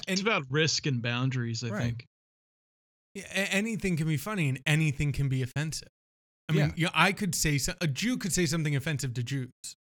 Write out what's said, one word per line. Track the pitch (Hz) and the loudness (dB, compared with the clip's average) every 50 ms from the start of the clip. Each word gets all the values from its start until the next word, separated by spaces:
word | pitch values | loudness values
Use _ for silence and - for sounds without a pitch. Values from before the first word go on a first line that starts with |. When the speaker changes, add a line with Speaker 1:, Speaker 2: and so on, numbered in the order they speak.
| - | -4
Speaker 1:
It's | - 190 190 | -2 -2 0
Speaker 2:
and | 190 | 2
Speaker 1:
about | 226 220 190 143 127 | 2 2 0 0 0
risk | 135 151 160 151 - - - | 0 2 2 2 0 0 -2
and | 151 131 120 | -2 -2 -2
boundaries, | 110 120 120 120 127 135 131 127 120 117 117 113 120 | -2 -2 -2 0 0 0 0 -2 -4 -4 -4 -6 -6
I | 117 | -6
Speaker 3:
Right. | 151 214 123 | -4 -2 -2
Speaker 1:
think. | 120 117 113 - _ _ _ _ _ _ _ _ _ _ _ _ _ _ _ _ _ _ _ _ _ - | -2 -4 -6 -10 _ _ _ _ _ _ _ _ _ _ _ _ _ _ _ _ _ _ _ _ _ -16
Speaker 2:
Yeah, | 196 180 - - | -16 -14 -6 -2
a-, | 190 196 175 185 | -2 0 2 2
anything | 196 214 233 220 185 - 190 175 | 0 0 0 -2 -2 0 0 0
can | 147 160 | 2 2
be | 156 160 | 2 0
funny | 139 - 208 214 196 156 | 0 -2 -2 -2 0 0
and | 139 131 139 - | 0 0 0 0
anything | 160 147 156 160 156 135 - 156 147 | 2 2 4 4 2 2 0 0 0
can | 131 - 139 135 | 0 0 0 0
be | 131 131 131 | 0 -2 -2
offensive. | 120 - 139 151 160 - - - - - _ _ _ _ _ _ _ _ _ _ - | -2 -4 -4 -4 -4 -6 -8 -10 -14 -20 _ _ _ _ _ _ _ _ _ _ 2
I | 151 | 4
mean, | 156 | 4
Speaker 3:
Yeah. | 151 160 160 | 4 4 2
Speaker 2:
yeah, | 170 160 180 - | 0 0 2 4
I | 156 165 190 | 6 4 4
could | 196 - 214 185 - | 4 2 -2 -2 0
say | - - 160 147 | 0 0 2 2
so-, | 135 - - 175 - | 2 0 -2 -2 -2
a | 180 | -2
Jew | 156 127 - 190 233 254 | -2 -2 0 -2 -2 -2
could | - - 190 139 | -2 -2 -2 0
say | 180 175 | 2 2
something | 143 147 170 151 156 147 | 2 2 0 0 0 0
offensive | 135 - 165 156 127 - 131 117 | 0 0 0 -2 -2 -2 -2 -2
to | 127 120 | -4 -4
Jews. | 117 135 139 127 - - _ - - - - _ | -2 -4 -4 -4 -6 -10 _ -16 -16 -16 -18 _